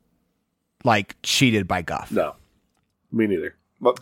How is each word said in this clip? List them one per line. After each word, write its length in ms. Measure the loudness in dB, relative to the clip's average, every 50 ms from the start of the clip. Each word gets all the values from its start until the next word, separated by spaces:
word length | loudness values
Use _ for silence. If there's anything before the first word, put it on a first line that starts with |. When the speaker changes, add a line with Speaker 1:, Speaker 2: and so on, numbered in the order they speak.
| _ _ _ _ _ _ _ _ _ _ _ _ _ _ _ _ 2
Speaker 1:
like, 320 | 2 2 2 0 -4 -10 _ -6
cheated 420 | -2 0 2 4 4 4 2 0
by 160 | 0 -2 -4
Guff. 300 | -4 -4 -8 -8 -6 -4
Speaker 2:
No, 240 | -2 -2 -2 -2 -4 -12 _ _ _ _ _ _ _ _ _ _ _ _ _ _
me 160 | -2 0 0
neither. 300 | 0 0 -2 -4 -6 -12 _ _ _ _ -2
But 180 | 0 0 0 0